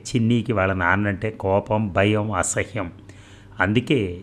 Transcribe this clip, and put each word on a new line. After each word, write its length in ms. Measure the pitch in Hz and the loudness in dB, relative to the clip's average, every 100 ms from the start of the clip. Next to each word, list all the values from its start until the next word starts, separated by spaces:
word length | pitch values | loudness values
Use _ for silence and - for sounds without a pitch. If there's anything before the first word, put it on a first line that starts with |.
| - | -4
చిన్నీకి 460 | 127 110 120 110 | 0 2 2 0
వాళ్ళ 200 | 104 95 | 0 2
నాన్నంటే 580 | 95 87 95 101 90 110 | 2 2 2 0 -2 -6
కోపం, 580 | - 98 101 - 110 107 | -4 0 0 2 -2 0
భయం, 440 | 85 104 107 107 | 2 2 2 0
అసహ్యం. 600 | 95 85 107 95 107 87 - - - - - - - | -2 -2 -2 -4 -6 -8 -10 -20 -20 -20 -20 -10 -2
అందుకే 600 | 95 113 123 135 95 87 | 2 2 2 0 0 -6